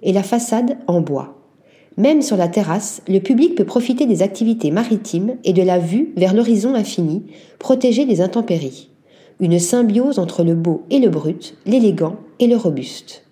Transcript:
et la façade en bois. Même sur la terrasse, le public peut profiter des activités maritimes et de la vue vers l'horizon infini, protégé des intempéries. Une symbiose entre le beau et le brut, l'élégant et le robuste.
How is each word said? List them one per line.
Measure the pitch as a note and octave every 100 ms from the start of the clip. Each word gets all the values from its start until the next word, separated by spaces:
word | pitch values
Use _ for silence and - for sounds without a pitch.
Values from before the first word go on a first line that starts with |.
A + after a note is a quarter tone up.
et | G#3
la | F#3+
façade | F#3+ A#3+ A#3 A3 A#3+ C#4 -
en | F3
bois. | D3 C#3 C3+ - _ _ _ _ _ -
Même | A#3 D#4
sur | C4+ G3+
la | F3
terrasse, | F3 F#3 F3 - - -
le | F#3+
public | F#3+ A#3+ E4 -
peut | G3+
profiter | - A#3+ B3+ C#4
des | F#3
activités | F#3+ G3 A3+ A3+ D3+
maritimes | E3 A#3+ A3 - E3 G3+ B3+ -
et |
de | F3+
la | F#3 F3
vue | E3+ G3+ D#4 -
vers | F#3
l'horizon | G3+ A#3 A3 A3 C4
infini, | G#3 - E3 E3+ - - - _
protégé | - B3+ B3+ A3+ C#4
des | F#3
intempéries. | F#3+ A#3 A3+ E3 C#3 - - _ _ _ - _
Une | F3+ F3
symbiose | E3+ A#3+ A#3+ G#3 C4 C4+
entre | E3+ -
le | E3+ E3
beau | E3 D#3+ -
et | C#4
le | A#3+
brut, | D#3+ D#3 D#3+ - - -
l'élégant | B3 A3 E3 D#3+ G3 - -
et | A#3+
le | A#3
robuste. | F3+ C#3 B2 - - - _